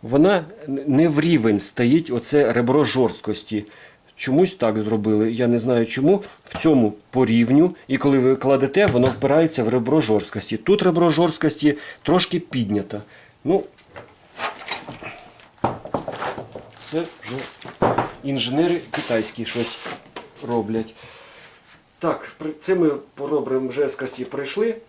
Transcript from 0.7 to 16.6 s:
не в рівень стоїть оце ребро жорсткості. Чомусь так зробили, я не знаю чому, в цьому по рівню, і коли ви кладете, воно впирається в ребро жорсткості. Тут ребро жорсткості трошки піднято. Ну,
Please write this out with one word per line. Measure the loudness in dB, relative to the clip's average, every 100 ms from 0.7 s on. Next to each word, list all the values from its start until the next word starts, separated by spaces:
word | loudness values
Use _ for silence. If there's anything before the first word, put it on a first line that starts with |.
| -8 0
не | 2 4
в | 2
рівень | 2 2 4 2
стоїть | -2 -2 2 2 0
оце | -4 0 2 4
ребро | 2 2 2
жорсткості. | 2 2 0 0 -8 -8 -4 -6 -6 -18 -20 _ _ _
Чомусь | 0 2 2
так | 2 -2 0
зробили, | 0 0 2 2 2
я | 0 2
не | 2
знаю | 2 0 0
чому, | 0 2 2 0 -18
в | -14 -2
цьому | 2 4 4 -2 _
по | 0 2
рівню, | 4 4 4 4 0 -6
і | -2
коли | 2 4
ви | 4 2
кладете, | 2 2 2 2 2
воно | 4 2
впирається | 2 2 2 2 0
в | 0
ребро | 0 2 0
жорсткості. | 2 0 0 -8 -8 -6
Тут | 0 2
ребро | 4 2 2
жорсткості | 4 0 2 -2 2 0 0 -8 -12
трошки | 0 0 2 -4
піднято. | -4 -4 -2 -2 -4 -12 -14 -20 -20 _
Ну, | -2 -2 -2 -16 _ -20 -20 _ _ -10 -10 -10 -12 -12 -12 -16 -16 -18 -20 -20 -20 _ -6 -6 -10 -10 -10 -10 -10 -10 -14 -18